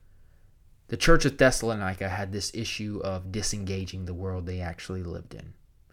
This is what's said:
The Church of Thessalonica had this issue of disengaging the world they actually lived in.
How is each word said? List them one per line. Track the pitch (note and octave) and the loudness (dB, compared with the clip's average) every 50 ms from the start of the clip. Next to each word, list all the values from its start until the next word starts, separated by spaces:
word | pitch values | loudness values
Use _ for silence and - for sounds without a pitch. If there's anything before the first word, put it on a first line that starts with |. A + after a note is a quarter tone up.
| - - - - - - - - - - - - - - - - - - | -20 -20 -20 -20 -20 -20 -20 -20 -20 -20 -20 -20 -20 -20 -20 -20 -12 -8
The | A#2+ - | -6 2
Church | - - B2 B2 - | 8 8 8 10 8
of | C#3 - - | 4 6 6
Thessalonica | C3+ C3 - - A2+ A2+ A2 G#2 G2+ F#2 F#2+ - G2 F#2+ | 6 6 6 4 0 0 -2 0 0 -2 -2 -2 -4 -4
had | F#2 G2 G2+ F#2+ G2+ | -2 -4 -4 -4 -4
this | G2+ F#2 - - | -4 -4 -4 -4
issue | A2 A2+ - - - G#2+ G#2+ G#2 G2 | -6 -6 -6 -4 -6 -6 -6 -4 -4
of | - F#2+ F#2+ F#2 F#2+ F#2 | -4 -4 -4 -4 -6 -6
disengaging | F#2 G#2+ G2+ - A2 G#2 G2 F#2+ G2 F#2+ F#2+ F#2 - F#2 F2+ | -6 -2 -2 -2 -2 -2 -2 -2 -2 -4 -4 -6 -6 -8 -6
the | F2+ F2+ | -6 -6
world | F2 F#2+ F#2+ F#2 F#2 F2 | -4 -4 -4 -4 -4 -4
they | F2+ F#2 F2+ | -4 -4 -4
actually | F2+ E2+ E2+ F2 - - F#2 F#2 F2+ | -4 -6 -6 -8 -8 -8 -6 -6 -6
lived | E2+ E2 E2+ E2+ - - | -6 -8 -8 -10 -12 -14
in. | - - D#2+ - - - - - - - - | -14 -14 -16 -18 -20 -20 -20 -20 -20 -20 -20